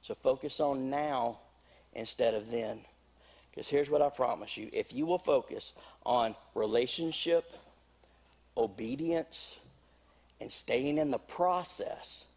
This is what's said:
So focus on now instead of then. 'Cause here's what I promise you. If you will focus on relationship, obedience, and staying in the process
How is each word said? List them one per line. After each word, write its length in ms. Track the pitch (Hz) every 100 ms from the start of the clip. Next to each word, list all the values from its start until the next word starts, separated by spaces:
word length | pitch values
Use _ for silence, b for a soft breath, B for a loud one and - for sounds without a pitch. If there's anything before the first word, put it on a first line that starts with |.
So 140 | - 107
focus 440 | 135 135 147 -
on 300 | 147 135 131
now 500 | 143 151 135 120 117 - _ b b b
instead 400 | - 113 - 117
of 160 | 110 107
then. 360 | 120 110 113 - _ _ _ B B B
'Cause 140 | - -
here's 220 | 143 143
what 120 | 147
I 80 | 147
promise 460 | 139 123 110 101 -
you. 140 | 107
If 220 | - 107
you 120 | 123 160
will 120 | 180
focus 560 | - 143 - - - - B B -
on 300 | 120 113 107 -
relationship, 1000 | - 107 113 127 - 165 160 - 170 - - - - _ _ b b b b _ -
obedience, 1000 | 113 95 110 135 165 165 160 - - - - - b b b b b _
and 120 | 113
staying 480 | - - 120 139 151
in 100 | 151
the 80 | 123
process 1080 | - - 180 180 175 - - - - - -